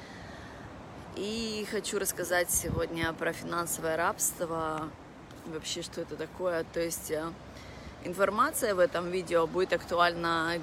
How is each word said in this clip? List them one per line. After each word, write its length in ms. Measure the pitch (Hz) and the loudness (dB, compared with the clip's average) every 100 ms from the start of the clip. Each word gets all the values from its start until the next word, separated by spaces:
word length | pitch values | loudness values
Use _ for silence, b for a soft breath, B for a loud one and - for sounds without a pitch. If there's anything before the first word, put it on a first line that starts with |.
| B B B B B B B - - - - - | B B B B B B B -14 -14 -14 -10 -6
И 500 | 202 226 226 214 202 | -4 -2 -2 -2 -2
хочу 300 | 214 - 202 | -2 0 0
рассказать 500 | 190 - 170 175 175 | 0 -2 2 2 4
сегодня 600 | - 165 160 165 165 165 | 2 2 0 0 0 0
про 220 | 160 165 | 2 -2
финансовое 640 | 165 165 170 170 - 160 160 | -2 -2 -2 -2 -2 0 2
рабство, 880 | 180 175 - - 165 165 156 156 156 - - - - - 165 | 2 2 0 0 -2 0 0 -2 -4 -10 -16 -18 -16 -14 -8
вообще, 360 | 156 - 170 | -6 -4 -4
что 180 | 165 170 | -4 -6
это 160 | 165 147 | -6 -6
такое. 480 | 156 - 180 165 165 | -8 -2 0 0 0
То 60 | 170 | 0
есть, 320 | 165 - - | 0 -2 -2
э, 220 | 156 165 - - B B B B B - | -2 -2 -8 -14 B B B B B -6
информация 680 | 180 196 214 277 - 226 185 | 4 4 6 4 4 2 6
в 40 | |
этом 320 | 175 170 175 | 6 6 0
видео 340 | 185 165 170 160 | -2 2 4 4
будет 260 | 175 185 | 2 2
актуальна 800 | 175 - 175 175 170 170 165 165 170 | 2 2 6 6 4 2 2 2 0